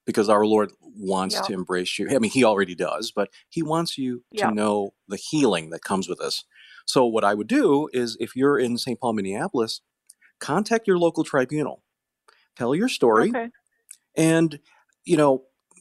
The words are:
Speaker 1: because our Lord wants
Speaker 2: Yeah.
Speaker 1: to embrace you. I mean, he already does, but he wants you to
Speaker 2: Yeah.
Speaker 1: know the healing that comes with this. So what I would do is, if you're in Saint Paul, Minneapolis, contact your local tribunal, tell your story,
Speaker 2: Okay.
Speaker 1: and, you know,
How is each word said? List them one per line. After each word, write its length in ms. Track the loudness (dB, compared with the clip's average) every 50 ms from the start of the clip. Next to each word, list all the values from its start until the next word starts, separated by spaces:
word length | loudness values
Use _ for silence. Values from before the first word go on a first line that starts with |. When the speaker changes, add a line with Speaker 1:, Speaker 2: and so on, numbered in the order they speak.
| _
Speaker 1:
because 220 | -2 0 2 4 4
our 180 | 4 4 6
Lord 260 | 4 4 4 2 0 -4 _
wants 520 | _ -20 -16 -8 -4 -2 -2 -2 -2 -2 -4
Speaker 2:
Yeah. 60 | -4
Speaker 1:
to 120 | -4 -4 -4
embrace 440 | -6 -4 -4 -4 -2 -2 -4 -4 -6
you. 160 | -2 0 0
I 40 | 0
mean, 100 | 0 0
he 120 | 2 4 4
already 300 | 4 4 2 0 -2 -4
does, 360 | -4 -4 -4 -4 -6 -8 -6
but 180 | -4 -4 -4 -6 _ -16 _ _
he 140 | -8 -6
wants 360 | -4 -2 -2 -2 -2 -4 -6 -6
you 260 | -6 -6 -6 -8 -12 _ -6 -4
to 100 | -2 -2
Speaker 2:
Yeah. 20 |
Speaker 1:
know 440 | 0 0 0 0 0 -2 -2 -6 -10 _ _ -12
the 80 | -12
healing 540 | -10 -6 -4 0 2 2 2 2 0 -2 -6
that 120 | -12 -10
comes 260 | -6 -4 -4 -4 -4 -4
with 80 | -6 -8
this. 240 | -6 -6 -8 -8 -10 _ _ -20 -20 -20 -20 -12 -8
So 200 | -2 2 2 2
what 180 | 2 2 2 2
I 100 | 2 0
would 140 | 0 -2 0
do 400 | 0 2 4 4 4 2 0 -2 -4
is, 240 | -4 -4 -4 -6 -8
if 160 | -8 -8 -2
you're 220 | 0 0 2 2 2
in 200 | 0 -2 -2 -4
Saint 220 | -4 -6 -6 -4
Paul, 140 | -4 -2 -2
Minneapolis, 680 | -2 -4 -4 -4 -6 -6 -4 -2 -2 -4 -4 -6 -10 _ _ _ _ _ -20 _ _ _ _ _ -12
contact 480 | -6 -4 -2 -2 -2 -2 -2 -2 0 0
your 100 | 0 2
local 260 | 2 0 0 -2 -4
tribunal, 600 | -2 -2 -2 -2 -2 -2 -4 -6 -6 -8 -12 _ _ _ _ _ _ _ _ _ _ _ _ _ _ _
tell 180 | -6 -4 -2 0
your 140 | 0 0 -2
story, 420 | 0 2 4 6 6 6 4 4
Speaker 2:
Okay. 200 | 0 -2 -6 -8 -12 _ _ _ _ _ _ -20 -20 _ _ _ _
Speaker 1:
and, 440 | 2 2 4 4 4 2 0 -2 -6 _ _ _ _ _ _ _ _ _
you 120 | 0 2
know, 300 | 4 6 4 4 2 -2 _ _ _ _ _ _ -20